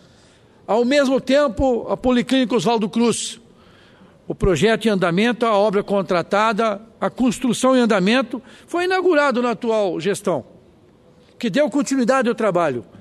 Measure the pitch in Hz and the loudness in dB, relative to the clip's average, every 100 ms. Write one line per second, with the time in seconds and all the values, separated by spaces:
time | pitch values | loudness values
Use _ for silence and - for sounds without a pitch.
0 | - - - _ _ _ - 214 240 285 | -20 -20 -20 _ _ _ -4 -2 2 2
1 | 262 262 - 269 285 - 269 233 - 202 | 2 0 0 0 0 0 0 -2 -4 -4
2 | 247 240 - 269 247 240 170 233 202 233 | 0 0 2 0 0 0 0 0 -2 0
3 | 233 - - - - - - - - - | 0 -2 -6 -14 -20 -20 -20 -20 -20 -20
4 | - _ - 156 208 156 208 220 220 196 | -20 _ -12 -2 0 2 2 2 0 0
5 | 175 170 233 233 233 202 214 196 190 202 | 0 2 0 0 0 2 2 0 -2 -2
6 | 185 180 160 202 220 214 226 202 - - | 0 -2 0 0 2 0 -2 -4 -10 -6
7 | 190 - 247 - 247 196 254 254 233 208 | -6 -2 -2 0 -2 0 2 4 4 2
8 | 185 247 254 240 - - - 339 370 370 | 2 2 0 -8 -12 -20 -8 -4 -2 0
9 | 359 294 285 233 240 220 233 220 196 165 | 2 2 2 0 -2 -2 -2 0 -2 -2
10 | 170 185 196 147 - - - _ _ _ | -4 -2 -2 -4 -6 -18 -20 _ _ _
11 | _ - - - 233 208 294 285 247 269 | _ -20 -20 -8 -2 0 0 0 -2 0
12 | 233 269 240 233 214 175 160 123 - - | 0 0 0 -2 0 0 0 -2 -10 -20